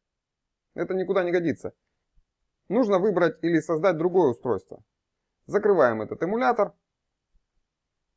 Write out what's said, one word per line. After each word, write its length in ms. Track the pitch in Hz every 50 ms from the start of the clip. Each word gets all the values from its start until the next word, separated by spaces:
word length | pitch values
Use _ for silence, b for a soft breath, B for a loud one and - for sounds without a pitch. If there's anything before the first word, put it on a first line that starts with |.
| _ _ _ _ _ _ _ _ _ _ _ _ _ _ _
Это 180 | - 170 170 185
никуда 300 | 190 185 - 190 190 180
не 80 | 175
годится. 420 | 175 180 170 156 117 - - - - _ _ _ _ _ _ _ _ _ _ _ _ _ _ _ _ _ _
Нужно 320 | - 180 240 262 202 202 180
выбрать 440 | 185 220 185 160 175 165 160 - -
или 160 | 165 170 156
создать 380 | 147 - 170 156 165 196 170
другое 320 | 156 160 185 175 190 170 131
устройство. 540 | 117 - - 131 107 95 - _ - - _ _ _ _ _ _ _ _ _ _ _ _ _
Закрываем 560 | - 147 208 208 208 196 165 135 120 113 110 107
этот 200 | - - - 175
эмулятор. 500 | 175 214 233 262 247 233 226 202 175 - _ _ _ _ _ _ _ _ _ _ _ _ _ _ _ _ _ _ _ _ _ _ _ _ _ _ _ _